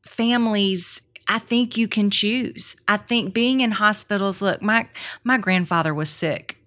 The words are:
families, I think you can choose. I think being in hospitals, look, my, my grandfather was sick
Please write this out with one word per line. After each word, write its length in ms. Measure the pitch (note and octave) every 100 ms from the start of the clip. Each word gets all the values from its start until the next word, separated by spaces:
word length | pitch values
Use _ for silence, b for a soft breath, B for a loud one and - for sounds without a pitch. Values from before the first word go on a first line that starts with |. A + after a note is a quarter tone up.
families, 1000 | - - A3+ A#3+ A#3 G#3 G3 F#3 - - - - -
I 120 | A3+
think 380 | - A#3 A#3+ A3
you 100 | A3+
can 220 | A3 G3+
choose. 640 | G3 G#3 B3 A#3+ - - - -
I 100 | G#3
think 360 | - A#3+ F#3
being 280 | G#3 A#3+ C4
in 100 | A#3+
hospitals, 720 | G3+ G#3 G#3 - G3+ G3 F#3+
look, 200 | G3+ -
my, 260 | G#3 A3+ - B B B
my 140 | A#3+ B3+
grandfather 560 | F#3+ F#3 F3 E3+ D#3+
was 160 | D3+ D3+
sick 480 | - E3 C3+ - -